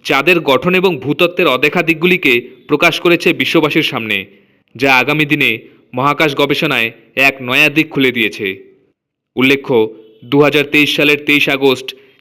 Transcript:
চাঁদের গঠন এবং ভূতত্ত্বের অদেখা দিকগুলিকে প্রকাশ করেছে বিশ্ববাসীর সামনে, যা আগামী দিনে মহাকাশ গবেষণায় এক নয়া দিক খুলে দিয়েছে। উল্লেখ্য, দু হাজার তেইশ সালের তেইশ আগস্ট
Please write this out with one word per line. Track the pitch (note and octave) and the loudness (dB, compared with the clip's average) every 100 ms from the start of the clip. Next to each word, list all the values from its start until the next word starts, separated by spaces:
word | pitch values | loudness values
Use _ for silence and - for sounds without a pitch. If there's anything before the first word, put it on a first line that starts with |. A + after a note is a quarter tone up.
চাঁদের | - C#3 D3 E3+ | -4 0 2 0
গঠন | C#3+ B2+ F3 F#3 | 2 0 2 0
এবং | F#3+ C#3+ | 0 -2
ভূতত্ত্বের | B2+ D3 F3 F3 E3 | -4 0 0 0 0
অদেখা | B2+ D3 F3 | 2 0 0
দিকগুলিকে | D#3+ D#3+ F3+ F#3 C#3+ A#2+ A#2 - - | -2 0 0 0 2 0 -2 -14 -4
প্রকাশ | D3 E3+ - | 0 0 0
করেছে | F3 E3 F3+ | 0 2 0
বিশ্ববাসীর | C3 C3 E3 D3+ D#3+ C#3 | -2 0 0 0 0 -2
সামনে, | B2+ A2 G2+ F#2 _ _ _ _ A#2 | -4 -4 -6 -6 _ _ _ _ -2
যা | C#3 B2+ | 2 2
আগামী | B2 D3+ C3+ | 2 0 0
দিনে | C#3+ B2+ A2+ - _ _ | 0 0 -2 -8 _ _
মহাকাশ | B2+ C#3+ C#3+ D#3 C#3 | -2 -2 0 0 0
গবেষণায় | C#3+ C#3+ D#3 B2+ A2+ - _ - | -2 0 -2 -2 -2 -6 _ 0
এক | C#3 C3+ | 0 0
নয়া | B2 C3+ D3+ | -2 2 2
দিক | D3 D3+ | 2 -2
খুলে | D3 C3 | 0 0
দিয়েছে। | A#2+ G#2 - G2 F#2 - _ _ _ _ _ _ - | 0 -2 -2 -8 -8 -14 _ _ _ _ _ _ 0
উল্লেখ্য, | C3 C#3 C#3 A#2+ A2 - - _ A#2+ | 2 0 0 0 0 -4 -20 _ -2
দু | C#3+ | 2
হাজার | D3 D3 C#3 | 2 2 0
তেইশ | D3 C#3 - | 2 0 0
সালের | D3 D3 D3 | 0 0 0
তেইশ | D3 C3 | 0 0
আগস্ট | C3 C3+ B2+ - - _ _ | 0 0 0 -6 -18 _ _